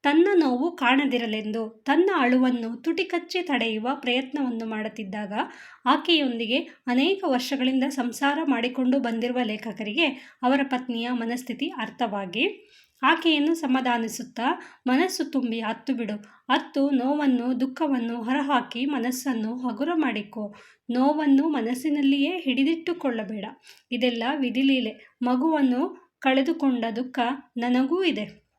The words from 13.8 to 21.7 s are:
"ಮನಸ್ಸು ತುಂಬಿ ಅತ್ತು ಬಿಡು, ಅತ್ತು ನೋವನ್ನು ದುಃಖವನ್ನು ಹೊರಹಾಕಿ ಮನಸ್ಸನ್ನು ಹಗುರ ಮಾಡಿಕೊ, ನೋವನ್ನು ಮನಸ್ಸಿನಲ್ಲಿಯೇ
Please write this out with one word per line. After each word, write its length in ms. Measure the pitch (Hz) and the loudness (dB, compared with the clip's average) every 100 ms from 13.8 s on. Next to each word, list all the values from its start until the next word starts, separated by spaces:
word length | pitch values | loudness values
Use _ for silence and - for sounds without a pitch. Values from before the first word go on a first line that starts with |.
| 254 240 226 - 247 - 247 359 - - 254 | 2 0 -2 -8 -12 -4 -2 -4 -8 -8 0
"ಮನಸ್ಸು 440 | 254 370 - 302 | 2 2 0 -2
ತುಂಬಿ 300 | 269 247 226 | -2 -2 -4
ಅತ್ತು 320 | 220 220 - | -4 -6 -4
ಬಿಡು, 200 | 233 214 214 - - - | -4 -4 -8 -12 -20 0
ಅತ್ತು 400 | 277 - 277 277 | 0 0 0 2
ನೋವನ್ನು 720 | 262 262 294 285 247 240 254 | 2 2 2 2 2 0 -2
ದುಃಖವನ್ನು 640 | 262 - 311 254 233 240 | -2 -2 0 0 -2 -4
ಹೊರಹಾಕಿ 600 | 220 285 277 269 - 233 277 | -2 -2 2 0 0 -4 -2
ಮನಸ್ಸನ್ನು 720 | 269 240 254 285 226 214 247 | -2 -2 -2 -4 -2 -4 -4
ಹಗುರ 320 | 254 220 302 | -6 -4 -2
ಮಾಡಿಕೊ, 600 | 339 277 208 208 220 208 - - _ - | 0 0 -2 -8 -10 -10 -12 -20 _ -4
ನೋವನ್ನು 580 | 240 269 302 302 269 320 | 2 2 2 4 4 4
ಮನಸ್ಸಿನಲ್ಲಿಯೇ 880 | 269 226 | 0 -2